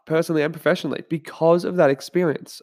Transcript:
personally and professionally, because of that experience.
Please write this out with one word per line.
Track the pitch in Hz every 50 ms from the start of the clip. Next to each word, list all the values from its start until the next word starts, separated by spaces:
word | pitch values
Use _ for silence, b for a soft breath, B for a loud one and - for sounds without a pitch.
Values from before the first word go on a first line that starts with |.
| _
personally | - 160 165 165 - 160 151
and | 147 156 160
professionally, | 156 - 147 185 185 - 139 - - - -
because | 165 156 - - - - 160 165 170 175 180
of | 180 180
that | 180 156 139
experience. | 139 139 - - - 180 180 156 131 - - - - -